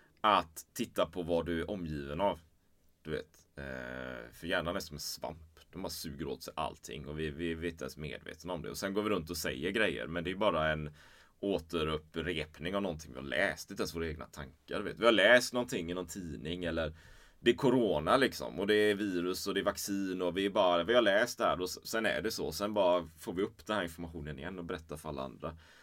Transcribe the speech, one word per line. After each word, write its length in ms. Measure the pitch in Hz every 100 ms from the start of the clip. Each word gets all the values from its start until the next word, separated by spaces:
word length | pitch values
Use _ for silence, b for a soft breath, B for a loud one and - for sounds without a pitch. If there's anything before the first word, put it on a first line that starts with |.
| b b
att 460 | 110 98 82 - -
titta 340 | - 113 - 87
på 160 | 90
vad 240 | 82 85 82
du 140 | 82
är 100 | 80
omgiven 500 | 101 85 76 69 76
av, 200 | 101 82 - _ _ _ _ _
du 80 | -
vet. 360 | 76 - - _ -
Eh, 760 | 69 65 62 64 64 62 58
för 140 | - 82
hjärnan 300 | 92 80 95
är 40 |
som 160 | - 73
en 40 |
svamp, 380 | - - 64 80 80 - -
de 100 | 85
bara 80 | 92
suger 360 | 80 82 69 73
åt 160 | 65
sig 120 | - -
allting 500 | 78 - - 65 69
och 120 | 76
vi, 120 | 78
vi 220 | 73 85
är 120 | 82
inte 200 | 85 82
ens 120 | 65 -
medvetna 560 | 76 60 - - 87
om 100 | 87
det. 80 | -
Och 80 | -
sen 160 | 98
går 80 | 98
vi 80 | 104
runt 200 | 98 80
och 60 | 85
säger 340 | 87 65 80
grejer, 360 | 104 104 65 62
men 180 | 85
det 60 | 87
är 40 |
bara 380 | 95 107 82 78
en 180 | 78 76 b b b b _
återupprepning 1400 | 101 92 82 85 78 78 - 82 78 80 76 - 80 101
av 60 |
någonting 300 | 98 80 80
vi 60 | 62
har 80 | 69
läst, 440 | 64 95 78 -
inte 120 | 101
ens 120 | 95
våra 140 | 80 82
egna 180 | 69 64
tankar, 540 | - 67 - - 73
vet. 180 | 98 78
Vi 60 |
har 80 | 107
läst 400 | 107 98 123 123
någonting 380 | - 120 113 82
i 40 |
någon 120 | 90 90
tidning 580 | 101 85 64 67 90
eller 320 | 85 82 80 80 b b b b
det 100 | -
är 40 |
corona 640 | 123 135 127 113 78 80 123
liksom, 440 | 127 - 62 64
och 60 | 101
det 80 |
är 200 | 107 104
virus 520 | 101 104 90 87 92 -
och 80 |
det 60 | 98
är 40 |
vaccin 580 | 98 98 - 98 98 90
och 140 | 90 87
vi 100 | 101
är 40 |
bara, 340 | 101 92 87
vi 100 | 85
har 80 | 123
läst 360 | 107 98 123 -
det 60 |
här 160 | 104 78
och 80 | 90
s-, 180 | - -
sen 200 | 113 107
är 160 | 67
det 80 | 92
så. 220 | 107 76
Sen 220 | 78 101
bara 340 | 107 92 90 80 -
får 140 | -
vi 100 | 90
upp 240 | 107 - -
den 100 | 107
här 60 |
informationen 560 | 87 80 85 80 76 69
igen 200 | 80 95
och 60 |
berättar 320 | 85 87 80 76
för 120 | 80
alla 140 | 71
andra. 340 | 67 53 76 82 b b